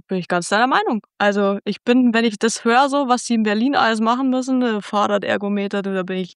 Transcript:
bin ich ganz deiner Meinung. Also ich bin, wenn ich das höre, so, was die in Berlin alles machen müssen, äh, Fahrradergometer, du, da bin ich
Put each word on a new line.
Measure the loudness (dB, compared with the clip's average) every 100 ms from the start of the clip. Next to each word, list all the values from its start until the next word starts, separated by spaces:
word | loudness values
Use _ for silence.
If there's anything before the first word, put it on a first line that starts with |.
| -4
bin | -4
ich | -2
ganz | -2 0
deiner | 0 2
Meinung. | 0 0 -4 -6 -2
Also | 0 2 0 0
ich | -4 -4
bin, | 2 4 4
wenn | 4
ich | 0 0
das | -2 0
höre, | 2 4 4
so, | 0 0
was | -2
die | 0
in | 0
Berlin | 0 0 0
alles | 2 2 2
machen | 0 0 0
müssen, | 0 0 0
äh, | 0 -2
Fahrradergometer, | -4 -2 0 0 0 -2 -2 -4 -4 -4
du, | -4
da | -4
bin | -4 -6
ich | -8